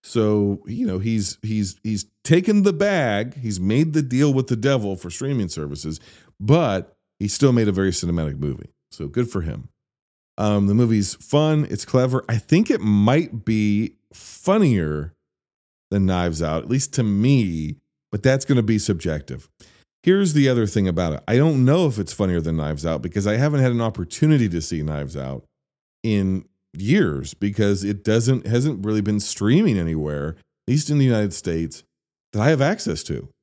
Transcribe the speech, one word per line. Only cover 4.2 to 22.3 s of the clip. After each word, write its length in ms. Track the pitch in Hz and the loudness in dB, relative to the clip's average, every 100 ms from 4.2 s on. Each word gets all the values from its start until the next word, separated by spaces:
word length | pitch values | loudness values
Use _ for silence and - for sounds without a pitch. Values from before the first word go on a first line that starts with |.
| 147 | 2
with 140 | 131 131 | 2 0
the 80 | 113 | -2
devil 380 | 131 135 101 | 0 0 -2
for 140 | 95 87 | -6 -10
streaming 400 | - 135 135 92 | -8 -4 -2 -4
services, 520 | - 73 73 78 78 - - _ _ | -6 -8 -8 -8 -10 -14 -20 _ _
but 560 | 104 160 143 95 - _ _ _ | 2 2 4 -2 -6 _ _ _
he 100 | 104 | -6
still 240 | - 139 | 2 4
made 160 | 120 104 | 4 2
a 40 | |
very 200 | 95 98 | 2 0
cinematic 460 | 87 85 85 78 69 | 0 -2 -2 -4 -4
movie. 360 | 71 67 - _ _ | -6 -8 -14 _ _
So 180 | - 71 | -14 -6
good 220 | 120 120 | -4 -4
for 100 | 98 | -4
him. 300 | 80 52 - _ _ _ _ _ _ - | -6 -8 -14 _ _ _ _ _ _ -4
Um, 300 | 104 104 98 | 0 2 2
the 80 | |
movie's 400 | 107 117 110 95 | 2 2 2 0
fun. 520 | - - 147 156 156 147 | -6 -2 0 2 0 -2
It's 160 | 101 - | -6 0
clever. 380 | 127 127 127 - | 0 2 -2 -2
I 80 | 117 | -6
think 340 | - 165 226 | 2 2 4
it 120 | 269 | 0
might 640 | 107 104 104 147 156 110 107 | 2 4 4 2 0 -6 -2
be 480 | 110 107 104 113 _ _ | 0 2 0 -2 _ _
funnier 1000 | - - - - 233 180 104 78 76 82 _ _ _ _ _ _ _ _ | -20 -20 -6 0 4 4 2 0 -4 -8 _ _ _ _ _ _ _ _
than 160 | 101 95 | 0 2
Knives 340 | 90 87 80 | 2 0 -2
Out, 220 | 82 80 | -2 -2
at 80 | 65 | -2
least 240 | 131 135 | -2 -2
to 80 | - | -2
me, 760 | 110 101 120 139 101 82 78 - _ _ _ | 0 2 4 4 2 -4 -6 -8 _ _ _
but 100 | 104 | 0
that's 220 | 131 135 | 2 2
gonna 180 | - 127 | 2 0
be 160 | 107 110 | 2 0
subjective. 680 | 104 87 87 78 - 67 - _ - _ _ _ | 0 -2 -2 -6 -8 -14 -16 _ -20 _ _ _
Here's 300 | - 190 190 | 2 2 4
the 140 | 151 135 | 4 4
other 180 | 120 107 | 2 2
thing 200 | 110 95 | 0 0
about 280 | 85 85 | 0 -2
it. 80 | 76 - | -4 0
I 100 | 120 | 2
don't 280 | 160 139 | 4 4
know 240 | 127 165 160 | 4 4 2
if 100 | 104 | -2
it's 140 | 90 | -6
funnier 280 | - 98 | -2 0